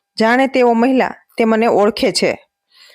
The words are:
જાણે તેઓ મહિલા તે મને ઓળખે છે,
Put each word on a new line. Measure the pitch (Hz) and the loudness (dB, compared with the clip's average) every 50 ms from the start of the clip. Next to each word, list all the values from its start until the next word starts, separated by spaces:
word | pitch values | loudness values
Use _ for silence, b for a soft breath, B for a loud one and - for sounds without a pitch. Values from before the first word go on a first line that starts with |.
| _ _ _ - | _ _ _ -2
જાણે | 220 226 240 254 262 | 0 0 2 0 0
તેઓ | 262 262 254 247 240 233 | 0 0 0 0 2 2
મહિલા | 226 233 269 262 254 196 - - - _ _ _ - | 2 0 0 2 0 0 -2 -4 -12 _ _ _ -2
તે | 233 | -2
મને | 220 220 220 226 | 0 0 0 0
ઓળખે | 240 - - 302 202 - - - 226 - | 0 2 2 0 0 0 -2 -2 -2 -2
છે, | - 202 151 - - - _ _ _ _ b b b b b b | -2 -2 -2 -4 -6 -10 _ _ _ _ b b b b b b